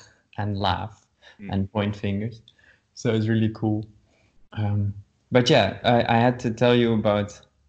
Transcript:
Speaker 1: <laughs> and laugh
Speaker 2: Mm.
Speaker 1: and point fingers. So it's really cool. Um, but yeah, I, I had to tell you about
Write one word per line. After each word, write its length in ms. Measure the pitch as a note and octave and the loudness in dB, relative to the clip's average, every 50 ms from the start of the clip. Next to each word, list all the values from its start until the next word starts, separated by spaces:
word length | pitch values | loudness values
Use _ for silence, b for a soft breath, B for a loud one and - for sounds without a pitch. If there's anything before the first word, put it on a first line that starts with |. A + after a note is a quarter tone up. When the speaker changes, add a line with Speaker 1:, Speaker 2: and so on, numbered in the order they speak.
| B B | B B
Speaker 1:
<laughs> 280 | B B B B _ - | B B B B _ -8
and 200 | G#2 G#2 G2+ G2 | -6 -6 -4 -2
laugh 420 | G2+ F#2+ F2 F2+ G2 A2 - - _ _ _ _ b b b b | -2 -2 -2 -2 -6 -10 -14 -18 _ _ _ _ b b b b
Speaker 2:
Mm. 100 | G#2 G2 | -10 -4
Speaker 1:
and 200 | G2 G2 G2 G2 | -4 -2 -2 -2
point 240 | - G#2+ G2+ G#2 G2+ | -2 -2 -2 -2 -4
fingers. 480 | - - G2+ G2 G2 A2 A#2+ A#2+ - _ _ b b b b b b b b _ | -4 -6 -6 -4 -4 -6 -8 -10 -14 _ _ b b b b b b b b _
So 180 | - - B2 | -6 -2 -2
it's 140 | A2 A2+ G#2+ | 0 0 0
really 240 | A2 A#2 A2 A2+ G#2+ A2 | 0 2 2 2 0 -2
cool. 320 | - - A2 G#2+ G#2+ A2 - - _ _ _ _ _ _ _ _ _ - _ | -2 -4 -2 -2 -4 -6 -10 -16 _ _ _ _ _ _ _ _ _ -20 _
Um, 420 | - - A2 G#2 G#2 G#2 G2+ G2+ G2+ G2+ - _ _ _ _ - | -8 -4 -4 -2 -2 -2 -2 -4 -6 -8 -14 _ _ _ _ 0
but 180 | - B2 A#2+ A#2+ | 2 2 4 4
yeah, 300 | D#3+ B2+ G2+ F#2+ - - - | 4 4 4 2 0 -2 0
I, 340 | A2 B2 A#2+ - - A#2 A#2 | 2 2 2 2 2 2 4
I 20 | |
had 200 | A#2 B2+ B2 A#2+ | 4 2 2 0
to 100 | - B2 | -4 -6
tell 240 | A2 A2 B2+ B2 B2 | -2 0 2 4 4
you 180 | B2 A#2+ A#2 A2+ | 4 4 2 2
about 480 | G#2+ G#2+ A2 G#2 G#2 G2+ G2+ - - - _ _ _ _ | 0 2 0 0 0 -2 -4 -8 -16 -20 _ _ _ _